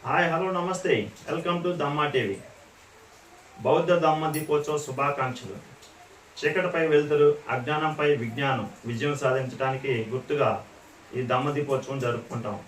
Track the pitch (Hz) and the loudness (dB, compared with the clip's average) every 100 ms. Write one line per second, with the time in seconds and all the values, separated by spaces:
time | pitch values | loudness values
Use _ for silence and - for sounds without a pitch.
0 | 127 156 170 165 185 185 180 180 180 113 | 2 2 2 2 0 -2 -2 -2 0 0
1 | 101 - - 165 175 170 175 165 143 151 | 0 -10 -6 -4 -2 -2 -2 -2 -2 0
2 | 147 135 104 95 - - - - - - | 0 0 -2 -6 -10 -20 -20 -20 -20 -20
3 | - - - - - - - 160 165 170 | -20 -20 -20 -20 -20 -4 2 4 4 4
4 | 156 156 156 151 151 151 147 151 - 135 | 4 2 0 -2 0 0 0 -4 -4 -2
5 | 143 139 131 117 98 104 - - - - | -2 0 -4 -4 -12 -14 -16 -20 -20 -20
6 | - - - - 147 - 135 165 160 147 | -20 -20 -20 -4 0 0 0 0 4 4
7 | 147 147 147 147 - 123 123 151 156 151 | 4 6 6 4 -2 -4 -2 0 0 2
8 | 147 131 117 117 139 120 104 - 117 117 | 2 2 0 -2 0 0 -4 -10 -8 -2
9 | 147 143 131 131 127 - 131 131 139 117 | -2 0 2 0 -2 -2 -2 -2 -2 -2
10 | 107 127 - 147 127 104 - - - - | -2 -6 -2 0 2 0 -8 -20 -20 -20
11 | - 127 123 127 143 143 135 131 135 135 | -10 -6 0 0 0 -2 0 -2 -2 -4
12 | 123 113 - 131 104 101 | -2 -4 -6 -8 -6 -8